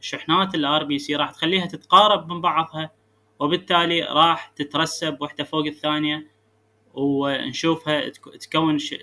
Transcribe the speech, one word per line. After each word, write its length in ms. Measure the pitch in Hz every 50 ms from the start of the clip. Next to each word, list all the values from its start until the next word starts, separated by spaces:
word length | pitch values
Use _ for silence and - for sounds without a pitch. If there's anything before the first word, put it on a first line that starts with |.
شحنات 540 | - - - - - - 160 185 196 190 190
ال 100 | 165 147
آر 200 | 139 151 156 151
بي 140 | 143 147 135
سي، 180 | 143 - 147
راح 140 | 147 175 -
تخليها 360 | - - 165 160 185 190 180
تتقارب 640 | 170 - 151 _ - 180 190 208 214 208 180 160 160 175
من 80 | 175
بعضها، 500 | 165 175 151 156 165 - - 156 160 156 _ _ _ _ _ _ _ _ _ -
وبالتالي 640 | 143 147 170 175 - - 185 175 170 170 170 170 -
راح 440 | - - 147 160 165 160 - -
تترسب 720 | - _ - 143 143 - 147 165 160 - - 170 156 147 135 143
وحدة 220 | 147 - - -
فوق 220 | - - 156 151
الثانية، 720 | 151 147 - - 151 151 151 151 151 151 156 151 - _ _ _ _ _ _ _ _ _ _ _ _ -
ونشوفها 1120 | 135 139 143 139 139 139 139 139 131 120 131 123 - - 165 165 160 - 156 151 143 131 -
تك-، 280 | - - - - -
تكون 420 | - - - - 160 160 160 151 147
ش-، 160 | 143 - - -